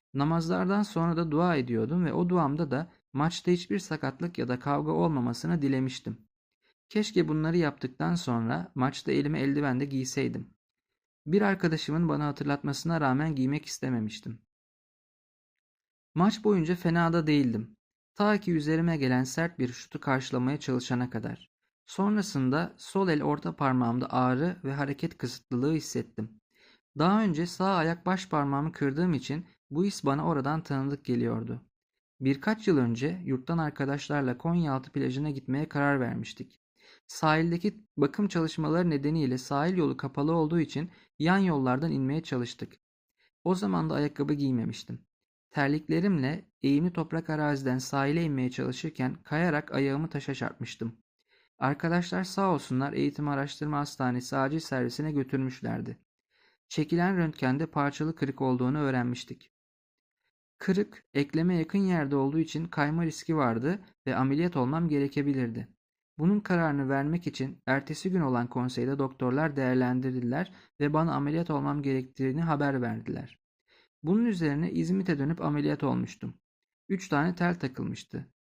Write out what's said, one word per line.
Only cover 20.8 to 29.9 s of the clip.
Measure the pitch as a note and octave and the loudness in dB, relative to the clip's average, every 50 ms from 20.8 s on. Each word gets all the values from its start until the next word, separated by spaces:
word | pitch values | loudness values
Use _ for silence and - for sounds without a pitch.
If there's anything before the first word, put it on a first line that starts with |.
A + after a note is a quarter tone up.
| B2+ - B2+ B2 B2+ B2+ | -2 -2 -2 -2 -2 -2
kadar. | - A2+ G#2+ A2+ A2+ - - - _ _ _ _ _ _ _ | -4 -6 -6 -6 -8 -10 -14 -20 _ _ _ _ _ _ _
Sonrasında | - - - F#3+ G3+ G#3+ G#3+ G3 - - C#3 C3 B2+ C3 D3+ F#3 G#3+ - - | -10 -4 0 0 2 2 2 0 0 0 0 2 2 2 2 0 -2 -6 -12
sol | - - - F#3+ G3 F#3 | -12 -4 -2 0 2 2
el | D#3+ D3 D3 | 2 2 2
orta | C#3+ D3 D3 - - - | 0 0 -2 -2 -6 -4
parmağımda | - D3 C3+ B2+ B2+ B2 A#2 A#2 B2+ B2+ - - | 0 2 2 4 4 2 2 0 -2 -2 -2 0
ağrı | B2+ B2+ B2+ B2+ B2+ D3+ F3 F3+ - - | 2 2 2 2 2 0 -2 -2 -4 -6
ve | C3+ C#3 | -6 -4
hareket | C#3+ C#3+ C#3 C#3+ - - E3 - - | -2 -2 -4 -2 -4 -4 -6 -4 -6
kısıtlılığı | - A#2+ - - - - B2+ A#2+ B2+ D3+ D#3+ | -8 -8 -8 -10 -8 -4 -2 0 0 0 0
hissettim. | D#3 - - - A#2+ A2+ - - - G#2+ A2+ - - _ _ _ _ _ - _ _ _ _ - C#3 | 0 -2 -4 -6 -6 -6 -6 -8 -10 -10 -10 -10 -16 _ _ _ _ _ -20 _ _ _ _ -2 0
Daha | D3+ F3+ G3+ A3 A3 | 2 4 4 4 4
önce | G3+ D#3+ D3 E3+ | 2 2 0 -2
sağ | F3 - - F#3+ F#3+ G3 | -2 -2 -2 0 2 2
ayak | F3 D#3 E3 E3+ E3+ - | 2 2 2 0 -2 -2
baş | F3+ F#3 F#3 - - | -2 -2 -2 -2 -2
parmağımı | - D3+ C#3+ C#3 C#3 C#3 D3 D#3+ | 0 0 0 0 0 0 -2 -2
kırdığım | - - D3 C#3 C3+ D3+ F3+ F#3 D#3+ | -2 0 0 0 2 2 2 2 2
için | C3 - - C#3+ D#3 F3 - _ _ _ - | 0 -2 -4 -6 -6 -6 -10 _ _ _ -6
bu | C#3 D#3 F#3 | -2 0 0
his | G3+ | 0